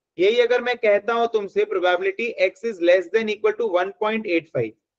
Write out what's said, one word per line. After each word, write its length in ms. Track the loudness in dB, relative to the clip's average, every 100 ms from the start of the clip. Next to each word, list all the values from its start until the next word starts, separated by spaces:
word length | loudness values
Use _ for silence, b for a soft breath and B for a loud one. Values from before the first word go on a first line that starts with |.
| _ -2
यही 220 | 0 2
अगर 220 | 2 0
मैं 140 | -2 0
कहता 360 | 2 2 2
हूं 140 | 0 0
तुमसे, 380 | -2 -4 -2
probability 600 | -2 0 0 0 -2 -4 -6 -2 -2
X 180 | -2
is 180 | -8 0
less 260 | 4 4 2
than 160 | -2 -2
equal 260 | -2 -2 0
to 100 | 0 0
one 160 | -2 -4
point 240 | -4 -4 -2
eight 240 | -4 -2 -6
five, 160 | -6 -8 _